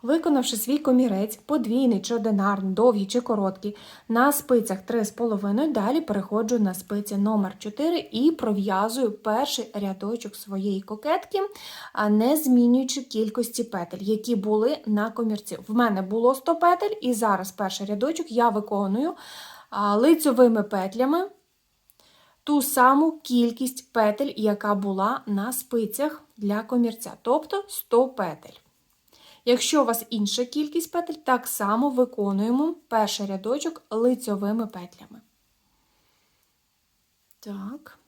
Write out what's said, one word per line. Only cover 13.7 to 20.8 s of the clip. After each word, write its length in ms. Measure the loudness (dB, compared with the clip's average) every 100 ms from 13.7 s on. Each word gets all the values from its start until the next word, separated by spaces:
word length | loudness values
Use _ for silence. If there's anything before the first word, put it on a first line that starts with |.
| -6 -8 -6
які 340 | -2 -2 0 -2
були 420 | 2 2 2 0 -2
на 260 | 0 -2
комірці. 460 | -2 -4 -4 -6 -14 -4
В 80 | 2
мене 260 | 2 0
було 340 | -2 2 2 2
сто 200 | 0 2
петель, 400 | 4 4 0 -2
і 120 | -2
зараз 380 | 0 0 0 -2
перший 360 | -6 -6 -6 -6
рядочок 440 | -2 -2 -4 -4
я 180 | 2 2
виконую, 640 | 2 -2 -2 0 0 -2 -6 -16 -18 -18 -20 -10
а, 260 | -2 0 4
лицьовими 680 | 4 4 2 6 6 6
петлями 640 | 0 -2